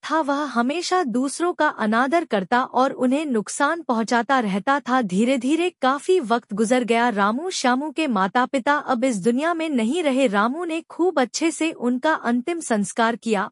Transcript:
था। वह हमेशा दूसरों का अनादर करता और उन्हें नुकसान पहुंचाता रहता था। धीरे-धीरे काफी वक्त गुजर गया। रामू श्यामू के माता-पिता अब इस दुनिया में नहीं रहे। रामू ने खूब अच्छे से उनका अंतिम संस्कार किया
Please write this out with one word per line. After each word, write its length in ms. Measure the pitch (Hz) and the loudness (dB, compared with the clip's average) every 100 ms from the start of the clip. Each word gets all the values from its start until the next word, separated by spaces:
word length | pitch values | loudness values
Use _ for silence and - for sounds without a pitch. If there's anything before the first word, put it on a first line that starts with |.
| - | -2
था। 120 | 311 | -2
वह 220 | 277 285 | 0 -2
हमेशा 600 | 294 240 240 320 339 370 | -2 -2 -2 -2 0 0
दूसरों 500 | 311 226 269 - 339 | 0 0 -2 -2 -4
का 140 | 349 302 | 0 0
अनादर 580 | - 214 220 269 330 330 | 0 0 2 2 0 0
करता 380 | 208 190 240 | -4 0 0
और 280 | 262 - 269 | 0 2 0
उन्हें 340 | - 254 269 320 | 2 0 0 0
नुकसान 560 | 226 196 - 285 339 | -2 -2 -2 0 0
पहुंचाता 580 | 311 226 220 240 233 269 | -2 -2 0 0 2 0
रहता 400 | 220 190 196 277 | 0 -2 0 -2
था। 220 | 277 254 | 0 0
धीरे-धीरे 680 | 220 180 233 269 247 320 349 - | 0 2 2 2 0 0 0 0
काफी 380 | 254 277 - 370 | 0 0 2 0
वक्त 340 | 240 233 - | 2 -2 -2
गुजर 300 | 196 220 254 | -2 2 2
गया। 260 | 226 233 240 | 2 2 2
रामू 400 | 202 202 226 349 | 2 0 0 -4
श्यामू 420 | 359 269 254 302 | -2 0 0 -2
के 160 | 285 311 | -4 -2
माता-पिता 680 | 214 190 247 254 277 247 294 | 2 2 2 0 0 0 0
अब 280 | - 262 | 0 0
इस 140 | 262 214 | 0 0
दुनिया 360 | 180 240 320 | 0 0 0
में 160 | 339 320 | -2 -2
नहीं 340 | 277 220 320 | 0 0 0
रहे। 240 | 311 254 269 | 0 2 2
रामू 380 | 202 220 285 349 | 2 0 -2 -4
ने 160 | 320 | -6
खूब 380 | - - 349 311 | -8 -2 0 2
अच्छे 300 | 247 - 330 | -2 0 -2
से 200 | 311 311 | 0 -4
उनका 420 | - 240 247 311 | -2 -2 0 0
अंतिम 460 | 311 - 240 247 339 | 0 0 -2 -2 -6
संस्कार 560 | 302 220 196 - 226 233 | -2 -2 -2 0 0 0
किया 360 | 226 208 208 | -2 -2 -2